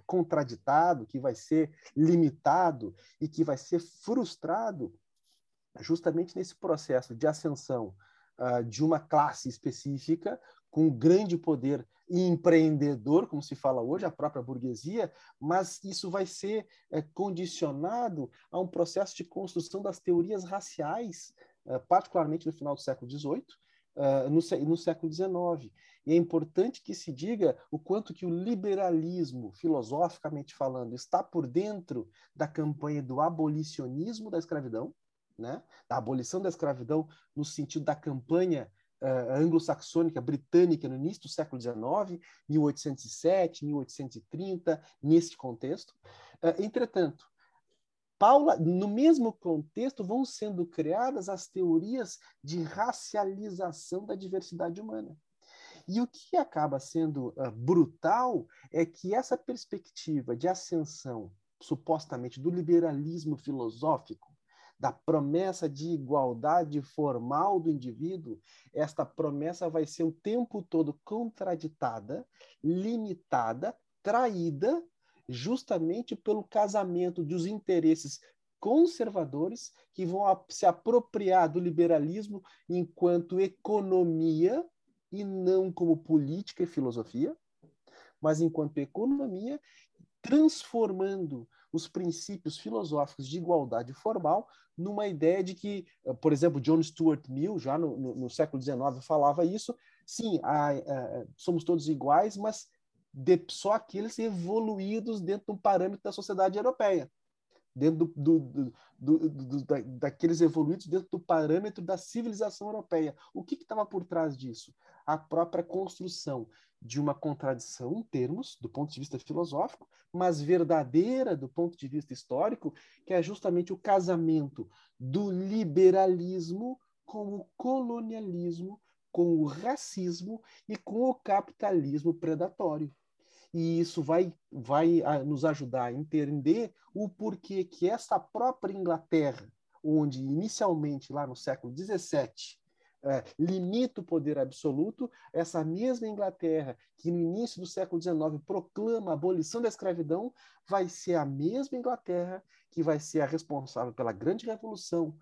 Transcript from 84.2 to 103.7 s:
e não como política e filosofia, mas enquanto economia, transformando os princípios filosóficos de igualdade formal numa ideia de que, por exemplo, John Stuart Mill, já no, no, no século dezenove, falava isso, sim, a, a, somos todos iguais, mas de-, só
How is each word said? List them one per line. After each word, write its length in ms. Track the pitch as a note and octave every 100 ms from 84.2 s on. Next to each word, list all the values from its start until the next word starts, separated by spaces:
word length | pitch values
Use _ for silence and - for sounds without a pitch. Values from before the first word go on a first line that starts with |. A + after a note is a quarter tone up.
| D#3+ D#3 F3+ C#4 E4+ _ _ _ -
e 140 | G3
não 480 | G3+ F#3+ F#3 F#3+ F#3+
como 240 | F3 E3+ D#3+
política 680 | D#3+ D#3+ C#3 E3+ - -
e 20 | F3
filosofia, 680 | - C3 A#2 A2 A#2+ G3 D#4+ _ _ _ _ _ - - _
mas 200 | D#3 D#3
enquanto 380 | E3 D#3 D3 D3+
economia, 800 | C#3 F#3 B3+ C#4+ C4+ F#3 A3+ D4 _ _ _ _ _ _
transformando 1300 | - C#4+ D#4 - - A#3 G#3+ F#3 F#3+ G3 E3 C3 A2+ _ _
os 140 | E3 -
princípios 720 | F#3 F3 E3 - F#3+ D#3 -
filosóficos 680 | G#3+ A3+ E3+ D3 C#3+ - C3
de 80 | E3
igualdade 580 | E3+ E3+ B2+ A#2 A#2+
formal 520 | C3 G#3+ A3 D#3 F#3+ - _ _ -
numa 300 | F#3 G#3 G#3
ideia 360 | D#3 D#3 F#3+
de 120 | F#3
que, 320 | F3+ G3+ G3+ E3+ _ - B2
por 120 | D#3
exemplo, 280 | C#3+ E3+ C#3
John 220 | C#3 D#3+
Stuart 460 | D#3 - D#3+ D3+ C3+
Mill, 320 | C3 F3 G3
já 180 | C3 D3+
no, 180 | D#3+ B2
no, 180 | C3 B2
no 140 | B2
século 280 | - D#3 C#3
dezenove, 420 | C3 B2+ C#3 C3
falava 420 | - D#3 C#3+ D3
isso, 280 | E3+ G#3 - - _ _
sim, 360 | - - A3+ F3
a, 280 | - D3 D3
a, 560 | C#3 - C3+ B2 B2 A2+ -
somos 260 | - E3+
todos 260 | D#3+ F3 D3
iguais, 480 | C#3+ C3 D#3 G#3+ G3+
mas 300 | G#3+ G#3+ - _ _ _ _
de-, 320 | C#3 C3 E3+ -
só 240 | - G3